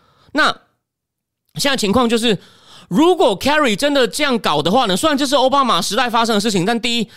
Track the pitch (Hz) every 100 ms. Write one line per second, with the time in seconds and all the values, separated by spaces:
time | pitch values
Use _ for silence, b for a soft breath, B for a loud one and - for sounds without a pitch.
0 | b b b 277 285 - _ _ _ _
1 | _ _ _ _ _ - 285 262 202 226
2 | 240 233 240 196 B B B B B 180
3 | 330 349 330 190 247 302 285 202 285 285
4 | 240 - 294 240 208 151 147 226 233 -
5 | 320 285 277 269 254 277 262 180 - 208
6 | 247 226 226 214 208 196 175 233 247 233
7 | 220